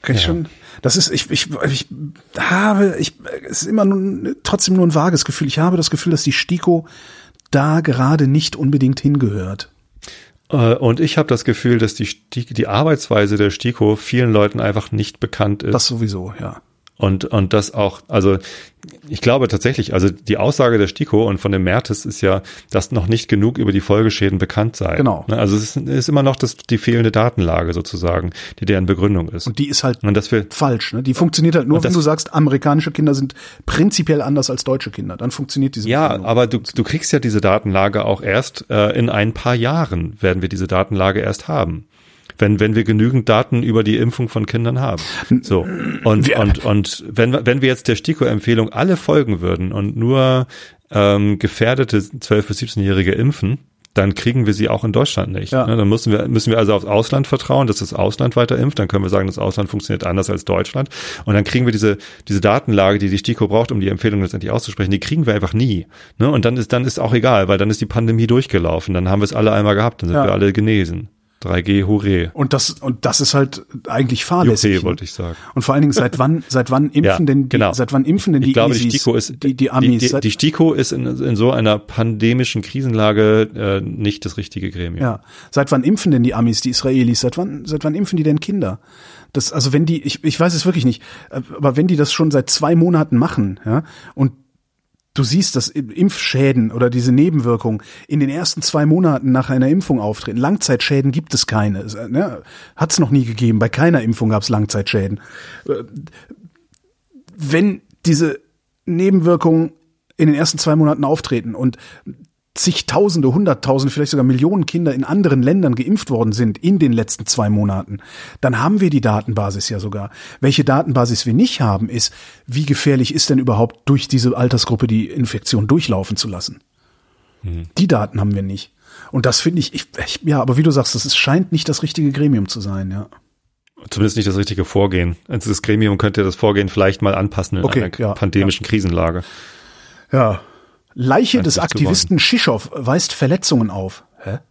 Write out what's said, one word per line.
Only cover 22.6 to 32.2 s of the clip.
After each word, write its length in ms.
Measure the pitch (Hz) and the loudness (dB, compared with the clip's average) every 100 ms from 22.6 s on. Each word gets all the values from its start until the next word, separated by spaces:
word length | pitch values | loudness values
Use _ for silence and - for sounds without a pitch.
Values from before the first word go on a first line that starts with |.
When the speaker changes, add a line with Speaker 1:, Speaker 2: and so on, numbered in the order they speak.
| _ | _
Speaker 2:
dass 220 | 101 - | -4 -2
noch 160 | 120 90 | -2 0
nicht 200 | 113 - | -2 0
genug 300 | 104 107 127 | 2 2 0
über 140 | 104 | 0
die 100 | 98 | 0
Folgeschäden 560 | - 104 113 - 98 95 | 2 2 2 2 0 0
bekannt 380 | 92 - 113 - | -2 -2 -2 -2
sei. 200 | 90 82 | -4 0
Speaker 1:
Genau. 300 | 131 87 - | 0 0 -4
Speaker 2:
Ne? 100 | 117 | -2
Also 180 | 104 104 | 0 0
es 180 | 110 143 | -2 -6
ist, 140 | 131 | -4
ist 180 | 135 127 | -2 0
immer 140 | 147 | 2
noch 140 | 139 131 | 2 0
das, 200 | 123 - | -4 -6
die 220 | - 117 | -4 -2
fehlende 340 | - 117 113 | 0 2 2
Datenlage 640 | 107 117 - 85 82 85 | 2 0 0 0 0 -2
sozusagen, 560 | 85 85 85 87 87 87 - - - | -4 -6 -4 -2 -2 -4 -10 -18 -8
die 60 | 92 | -2
deren 200 | 98 90 | 0 0
Begründung 420 | 92 104 95 80 | 0 2 0 -2
ist. 180 | 85 120 | -8 -8
Speaker 1:
Und 100 | 107 | -4
die 100 | 143 | -2
ist 140 | 139 | -2
halt 200 | 135 120 | -2 -2
Speaker 2:
Und 100 | 104 | 0
dass 180 | 101 - | 0 0
wir 140 | 117 101 | -2 -2
Speaker 1:
falsch, 420 | - 143 117 - | -2 -2 -2 -4
ne? 80 | 117 | -4
Die 140 | 135 127 | -2 0
funktioniert 400 | 175 156 165 160 | 0 2 2 2
halt 120 | 127 | 2
nur, 100 | 160 | 2
Speaker 2:
und 60 | |
das 80 | 165 | 2
Speaker 1:
wenn 60 | 175 | 2
du 40 | |
sagst, 320 | 151 156 | 2 -2